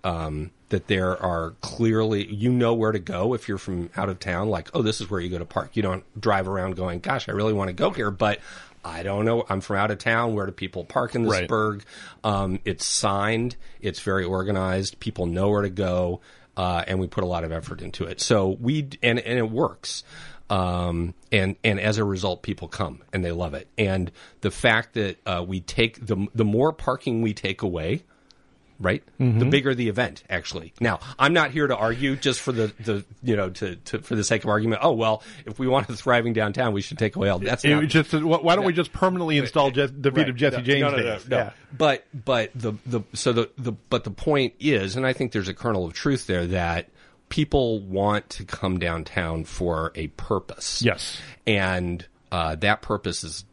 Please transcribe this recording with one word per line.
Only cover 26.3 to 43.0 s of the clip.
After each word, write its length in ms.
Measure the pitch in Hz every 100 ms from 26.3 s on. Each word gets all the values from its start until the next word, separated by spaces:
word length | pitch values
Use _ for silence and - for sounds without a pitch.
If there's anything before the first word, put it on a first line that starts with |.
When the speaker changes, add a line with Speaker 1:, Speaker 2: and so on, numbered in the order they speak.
| 113
Speaker 1:
the 100 | 107
more 280 | 113 151
parking 480 | 156 - 131 - 113
we 120 | 110
take 280 | 104 98 95
away, 420 | 101 85 80 156 - _ _ _ _ _ _ -
right? 220 | 90 123 - -
Speaker 2:
Mm-hmm. 200 | 127 110
Speaker 1:
The 60 | 123
bigger 300 | 143 135 123
the 140 | 117
event, 340 | 101 123 - -
actually. 440 | 90 - 82 82 -
Now, 220 | 117 95 131 131
I'm 140 | 135
not 180 | 170 147
here 160 | 147 143
to 80 | 107
argue 400 | 113 117 139 135
just 240 | 139 123
for 120 | -
the, 200 | 117 107 -
the, 260 | 110 101 95 -
you 140 | 123 104
know, 140 | 92
to, 240 | 92 95 87
to, 240 | - 107
for 160 | - 110
the 80 |
sake 200 | 104 110 110
of 40 |
argument. 320 | 107 110 101
"Oh, 100 | 156
well, 280 | 113 113 110 - - -
if 140 | 107
we 80 | 131
want 220 | 135 113
a 60 | 113
thriving 340 | 131 120 117
downtown, 380 | 113 107 104 123
we 80 | 101
should 160 | - -
take 180 | 110 98
away 100 | 98
all," 100 | 92
that's 260 | 101 123 147
Speaker 2:
It 60 |
Speaker 1:
not 120 | 147
Speaker 2:
was 80 | 151
just, 200 | 160 151
wh-, 300 | 160 156 160
why 120 | 147 185
don't 80 | 190
we 60 |
just 200 | 170 170
permanently 440 | - 185 180 165 147
install 280 | 117 156 139
Speaker 1:
Right. 100 | 127
Speaker 2:
Je-, 180 | 135 135
the 140 | 135
feet 60 | 131
Speaker 1:
Right. 100 | 139
Speaker 2:
of 60 | 120
Jesse 200 | 143 123
Speaker 1:
No, 60 |
Speaker 2:
James 180 | 123 139
Speaker 1:
no, 80 | 143
no, 60 | 135
no, 60 |
Speaker 2:
Days? 240 | 117 104 117
Speaker 1:
no. 80 | 127
Speaker 2:
Yeah. 120 | 107 - - 127
Speaker 1:
But, 280 | 151 131 - 135 120
but 260 | 123 107 123
the, 180 | 110 107 127
the, 160 | 120